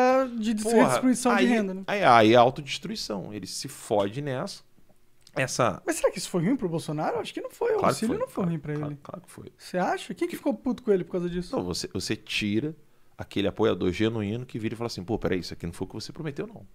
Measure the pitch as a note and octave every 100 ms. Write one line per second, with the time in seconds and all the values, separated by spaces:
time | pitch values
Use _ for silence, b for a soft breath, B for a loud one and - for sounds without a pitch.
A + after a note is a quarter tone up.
0 | B3+ C4 C4 A#3+ G#3+ G#3+ G#3+ A3+ B3+ -
1 | B3+ B3 B3 - A#3+ A#3 G3+ F#3+ G3 G3+
2 | E3 A#2 A2 A#2+ A#2+ B2+ C#3 - - A2+
3 | - G2+ F#2 G#2 F#2 - C#3 - - G#2+
4 | G2+ A#2 D3 B2+ G3 - - - - -
5 | _ _ - - C3 - A#2+ F2 - D#4+
6 | C#5 - - F#3 E3 C4 F#3 D#3+ - D3+
7 | E3 A#4 F#4 - B4+ - A#4 A4 - -
8 | A3 G#4 B4+ - F3+ E3 D3 D3 D3 D3
9 | - - - - - _ - F3+ G3+ F#4
10 | - F#3+ F4 E4 D4+ G#3+ C4+ A#3 - G3
11 | E3+ F#3 F3 F3 F3+ C4+ - - - G2+
12 | - A2 - - G#2+ G#2 D3 D#3+ - _
13 | - - - - - - G#2+ G2 F#2+ E2
14 | A2 A#2 G2+ A2+ B2+ B2 A2 A2 A#2 -
15 | F2+ G#2 E2+ F#2 F2 E2 F2 F2 F#2+ G#2+
16 | - - D#3 C#3 G#3+ G3+ G3